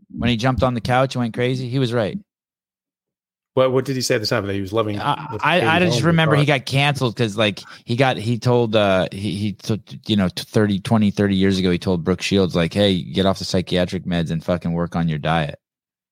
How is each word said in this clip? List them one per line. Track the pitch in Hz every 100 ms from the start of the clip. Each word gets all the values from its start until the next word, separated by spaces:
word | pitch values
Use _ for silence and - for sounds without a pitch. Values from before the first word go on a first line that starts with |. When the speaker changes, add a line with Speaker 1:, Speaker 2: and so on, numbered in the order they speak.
| - -
Speaker 1:
When | 117
he | 117
jumped | 131 123
on | 131
the | 120
couch | - 123 135 127
and |
went | 120 117
crazy, | 123 127 127
he | 131
was | 123
right. | 120 98 101 - _ _ _ _ _ _ _ _ _ _ _ _
Speaker 2:
What, | - 131
what | 131 131
did | 131
he |
say | 120 127
at |
the | 107
time? | 120 98
That |
he | 98
was | 95
loving | 110 107 101
Speaker 1:
I, | 139 - -
Speaker 2:
the | 107
Speaker 1:
I, | 143 175
Speaker 2:
Katie | -
Speaker 1:
I | 165
just | 180
Speaker 2:
Holmes | -
Speaker 1:
remember | 156 165 160 147
he | 147
Speaker 2:
product. | 139 -
Speaker 1:
got |
canceled | 135 143 139 127 101
'cause, | 113 107
like, | 107 92 - - -
he | 120
got, | 131 120
he | 110 120
told, | 123 123 117 107
uh, | 101 95 87
he, | 98 104 92
he | 107
took, | 95 - 107 - 135 -
you | 104
know, | 90
t-, | - -
thirty, | 113 104 98
twenty, | - 113 104
thirty | 101 101 95
years | 95 95
ago, | 92
he | 87
told | 98 90
Brooke | 82 90
Shields, | - 98 90
like, | 87 82
"Hey, | 98 104 90
get | - 98 95
off | 95
the | 92
psychiatric | 95 82 90 90 92
meds | 90 87 82
and | 82
fucking | - 87 87
work | 85 85 87
on | 85
your | 76
diet." | 78 82 73 - _ _ _ _ _